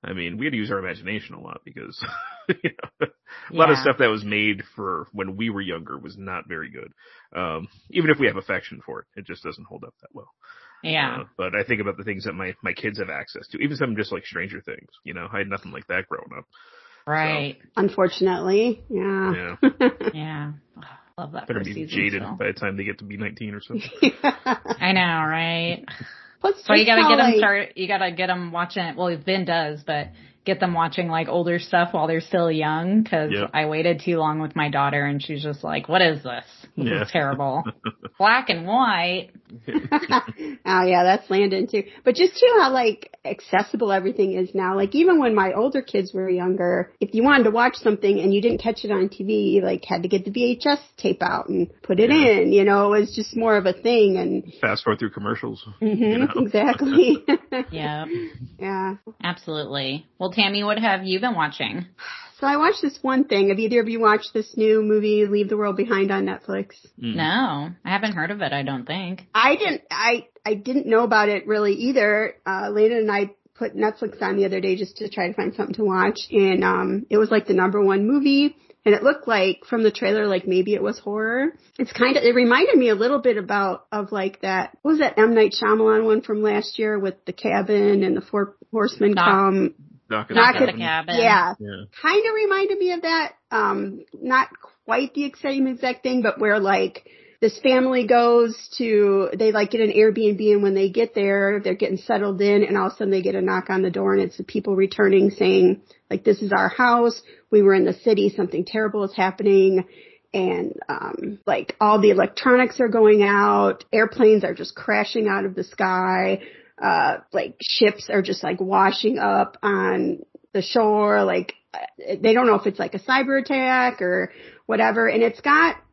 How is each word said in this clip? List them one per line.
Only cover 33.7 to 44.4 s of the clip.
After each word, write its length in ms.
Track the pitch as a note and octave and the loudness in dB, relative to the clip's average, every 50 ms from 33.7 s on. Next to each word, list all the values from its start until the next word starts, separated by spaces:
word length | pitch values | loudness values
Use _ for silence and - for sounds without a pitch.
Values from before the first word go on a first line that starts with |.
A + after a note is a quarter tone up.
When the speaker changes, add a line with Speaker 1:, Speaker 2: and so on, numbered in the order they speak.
| D#3 D#3 D#3+ F3 E3+ C#3+ - | -2 0 0 0 0 0 -2
Speaker 2:
too 140 | F3+ E3+ E3 | -4 -2 0
long 200 | D#3 D3+ D3+ D#3 | 0 -2 -2 -2
with 160 | D#3 D3+ D3 | -6 -6 -4
my 140 | E3 D3+ D3 | -4 -4 -2
daughter, 340 | C#3 C#3+ C#3 C#3+ C#3 C#3+ C#3+ | 0 0 0 0 0 -2 -2
and 160 | C#3+ C#3+ C#3+ | -2 -4 -6
she's 220 | C#3+ - D3+ C#3+ D3+ | -6 -8 -10 -8 -8
just 220 | D3+ D3 C#3+ - | -8 -10 -8 -8
like, 240 | D#3 D3+ D3+ C#3+ - | -6 -6 -6 -4 0
"What 140 | D#3+ F#3 F3+ | 2 2 4
is 200 | E3 D#3 C#3+ - | 2 2 -2 -8
this? 220 | B2+ A#2+ A#2+ - _ - - - _ _ | -10 -12 -12 -12 _ -20 -20 -20 _ _
This 100 | - C#3 | -6 -4
Speaker 1:
Yeah. 160 | A#2 G#2 F#2+ G#2 | -2 -2 -2 -4
Speaker 2:
is 80 | G2+ | -2
terrible." 540 | - F3 D3 C#3 C#3 C3+ C#3+ C3+ C3 D3+ E3 A2 - _ _ A2 | -2 -2 -2 -2 -4 -4 -4 -4 -4 -4 -6 -8 -12 _ _ -12
Speaker 1:
<laughs> 280 | - _ - - _ _ | -12 _ -20 -20 _ _
Speaker 2:
Black 300 | F#3+ G#3+ A3+ B3+ C4+ - | 2 2 2 2 0 -2
and 160 | F#3+ E3+ E3 | -6 -6 -4
white. 640 | F3+ G#3+ B3 C4 A#3 G3+ F3 F3 F3 F3+ F#3 - - _ - _ _ - A#2+ _ | -2 0 0 2 2 0 0 -2 -2 -4 -6 -8 -10 _ -20 _ _ -20 -18 _
Speaker 3:
<laughs> 40 | - - - - - D4 D4 - - - B3 - - A3 - D#4 D4+ C#4 - _ F#3 | -8 -8 -6 -4 -2 -2 -2 -2 0 -2 -2 -2 -2 -14 -14 -12 -14 -14 -10 _ 0
Oh, 140 | F#3 F#3 F#3 | 0 2 2
yeah, 200 | F#3 F#3 F3+ F3+ | 4 4 4 4
that's 260 | F3+ F#3+ G#3 - - | 4 2 2 0 -2
Landon, 380 | F#3+ F#3+ G3+ G3 F#3+ F#3+ F#3+ - | 0 2 2 2 0 -2 -4 -2
too. 160 | - G#3 G3 - - - _ | -2 -4 -4 -6 -14 -2 _
But 120 | B3+ B3 | 0 2
just, 180 | - F4+ F4+ - | 4 2 2 4
too, 220 | - A#4+ B4 A#4+ G#4+ | 4 4 6 6 6
how, 120 | E4+ C4+ C4 | 4 4 2
like, 440 | C4 B3 A3+ G#3 - - - - _ _ | 2 2 0 0 -2 -10 -20 -20 _ _
accessible 680 | C#3+ E3+ - - - - F#3 G#3 - - G#3 A#3 G3+ G3 | -10 -10 -10 -8 0 0 0 0 0 -2 -2 0 0 0
everything 400 | F#3+ F3+ G3 - - G3+ F#3+ F#3+ | 0 0 -2 0 0 0 0 0
is 220 | F#3 | -2